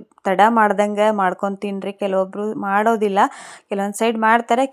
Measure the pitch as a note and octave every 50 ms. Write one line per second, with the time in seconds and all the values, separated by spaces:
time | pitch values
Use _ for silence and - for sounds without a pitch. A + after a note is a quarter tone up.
0 | - _ _ _ - G3 F#3 F3+ G3+ A3+ A#3 A3+ G#3+ G#3 G3 F#3+ G#3 G#3 G#3 G3+
1 | G#3 A3 G#3+ G3+ F#3+ F3+ F#3 - G#3 G3 G3 F#3+ - G3+ G3 G3 F#3+ G3 G3 -
2 | G#3 G3 F#3+ F#3+ F#3+ F#3 F#3+ G3+ G#3 G#3+ A3 - G3+ G3 G3 G#3 G#3+ A3+ A#3 G#3
3 | G#3+ G3+ F#3+ G3 A3+ - - - - - - - _ - G#3 G3 G3 G#3 G#3 -
4 | A3+ A#3 A3+ A3+ A3 A3 A3+ A#3 A#3 - A#3 B3 C4+ C4+